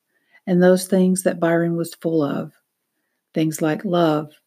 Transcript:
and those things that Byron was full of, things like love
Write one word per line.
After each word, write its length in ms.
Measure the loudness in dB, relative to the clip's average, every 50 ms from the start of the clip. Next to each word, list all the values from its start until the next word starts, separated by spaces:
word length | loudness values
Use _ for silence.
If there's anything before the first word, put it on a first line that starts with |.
| _ _ _ _ _ _ _ _ -4 0
and 120 | 2 4
those 280 | 6 6 4 4 2 0
things 340 | 0 2 2 2 0 0
that 160 | -2 -2 -2 0
Byron 380 | 0 0 2 0 0 -2 -2
was 180 | -4 -6 -8 -10
full 280 | -8 -6 -2 0 0 0
of, 280 | -2 -4 -6 -8 -10 _ _ _ _ _ _ _ _ _ _ _ _ _ _ _ _ -4
things 280 | -2 -2 -2 -2 -2
like 220 | -2 -2 -2 -4 -4
love 480 | -2 0 2 2 2 0 -2 -4 -8 _ _ _